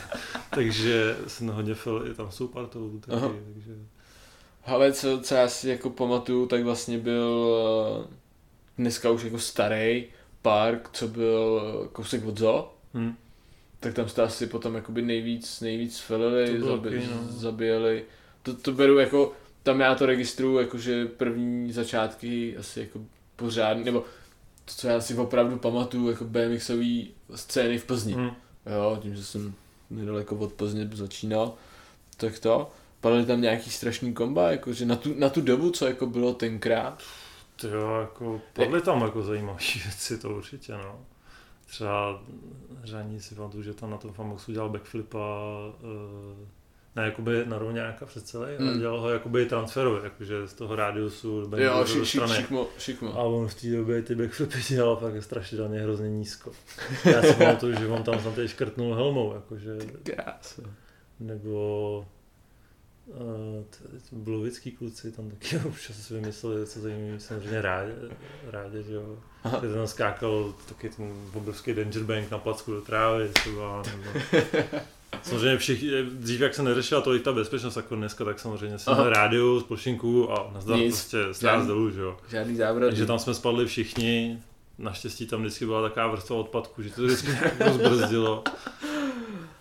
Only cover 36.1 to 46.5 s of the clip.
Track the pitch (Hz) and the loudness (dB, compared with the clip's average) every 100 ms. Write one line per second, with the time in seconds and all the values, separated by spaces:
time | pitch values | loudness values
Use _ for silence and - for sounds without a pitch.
36.1 | 117 123 123 117 110 117 113 123 143 - | 2 0 2 -2 -2 2 2 0 -8 -16
37.1 | - - - - - 113 107 107 110 107 | -18 -18 -20 -20 -12 -6 -2 0 -2 -4
38.1 | - 120 110 - - 120 170 170 139 110 | -6 -6 -6 -8 2 2 4 4 4 2
39.1 | 110 101 104 101 95 - 107 87 - - | 0 -2 -4 -4 -4 -4 -4 -6 -8 -6
40.1 | 113 104 104 - - - 104 98 110 131 | -6 -6 -8 -10 -16 -12 -12 -12 -14 -20
41.1 | - - - - - - - 107 101 101 | -20 -20 -20 -20 -20 -20 -8 -2 0 -2
42.1 | 98 - - - - - 131 110 110 107 | -4 -12 -18 -18 -18 -18 -16 -12 -10 -8
43.1 | 107 - 104 104 104 104 104 110 104 - | -10 -12 -12 -10 -10 -10 -10 -10 -10 -10
44.1 | 95 107 98 - 110 110 104 - 117 107 | -10 -10 -10 -8 -6 -4 -6 -8 -10 -8
45.1 | 110 104 104 104 104 104 107 117 107 104 | -6 -6 -6 -8 -8 -12 -14 -14 -12 -12
46.1 | 101 101 101 101 | -14 -14 -16 -18